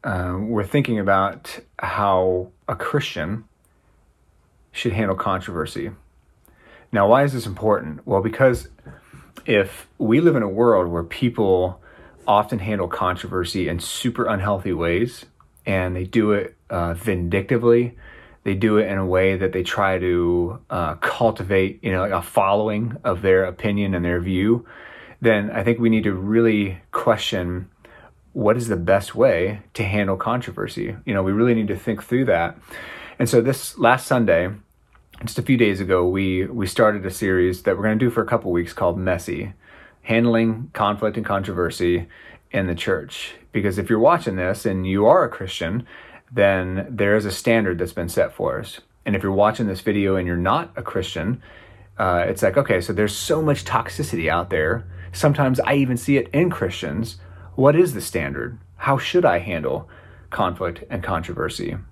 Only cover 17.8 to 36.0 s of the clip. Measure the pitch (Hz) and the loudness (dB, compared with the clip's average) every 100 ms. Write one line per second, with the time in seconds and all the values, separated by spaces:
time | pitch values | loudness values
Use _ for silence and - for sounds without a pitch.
17.8 | 120 - - - - - 101 95 110 107 | 2 -6 -20 -20 -20 -8 -4 0 4 4
18.8 | 98 98 95 92 95 95 92 92 90 - | 2 0 0 2 2 2 -2 -2 -4 0
19.8 | 98 92 90 87 87 87 87 104 _ 92 | 0 2 2 2 2 2 0 -6 _ -4
20.8 | 82 78 - - 117 - 95 95 95 - | -4 -2 -4 0 0 0 0 2 2 -2
21.8 | 110 92 98 92 - - 98 101 107 104 | -4 -2 0 -2 0 2 2 2 0 -2
22.8 | 117 - - 90 95 92 92 87 107 101 | -4 -4 -4 0 4 4 2 -2 -2 0
23.8 | 98 92 87 87 87 92 104 120 - - | 0 0 0 -2 -2 0 2 2 0 -20
24.8 | - - - - 120 107 104 110 110 117 | -20 -20 -20 -2 2 2 0 -2 0 2
25.8 | 117 110 107 92 98 113 117 107 101 87 | 4 4 2 -2 0 2 4 2 -2 -6
26.8 | _ - - 107 - 98 87 90 92 _ | _ -2 0 0 0 -4 -4 -6 -10 _
27.8 | - - - _ _ - 104 117 113 92 | -20 -20 -20 _ _ 0 2 2 0 -2
28.8 | 85 98 95 - 127 85 92 104 - - | 2 2 2 2 4 4 0 -4 -12 -6
29.8 | 98 104 98 95 110 123 - - 98 - | -2 0 0 -2 -2 -4 -4 -8 -8 -6
30.8 | 110 107 - 101 92 101 120 117 104 92 | -8 -8 -4 -2 0 2 4 4 0 -4
31.8 | - 110 - 123 123 85 85 - - - | -4 -6 -2 0 2 2 0 -6 -18 -18
32.8 | - - - - 123 123 120 131 - - | -16 -16 -18 -4 2 4 4 -2 -6 2
33.8 | 120 131 - 127 110 82 92 101 _ _ | 4 4 2 0 4 2 2 -6 _ _
34.8 | _ _ _ - 117 - 117 127 107 95 | _ _ _ -12 -8 -6 0 2 4 2
35.8 | 95 92 | 2 2